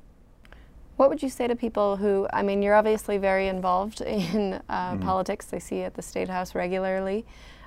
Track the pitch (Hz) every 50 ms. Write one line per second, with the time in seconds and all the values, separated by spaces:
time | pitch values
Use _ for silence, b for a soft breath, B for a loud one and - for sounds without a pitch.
0 | - - - - - - - - b b b b b b b b - - - -
1 | 262 277 320 285 - 269 - - 247 240 240 240 - 226 - 214 208 202 202 190
2 | 202 208 196 196 196 - - - 202 202 196 202 202 202 208 214 214 220 214 214
3 | - - 208 196 190 196 190 190 196 190 190 185 180 185 180 185 196 214 214 -
4 | - - - 208 180 165 190 214 202 190 185 - - - - 185 180 185 185 196
5 | 185 185 190 190 190 - 196 208 - - - 190 - - 208 185 185 185 - -
6 | 180 - - 185 185 185 185 180 185 180 - 185 180 180 185 190 190 190 190 190
7 | 190 190 196 214 233 B B B B B B B B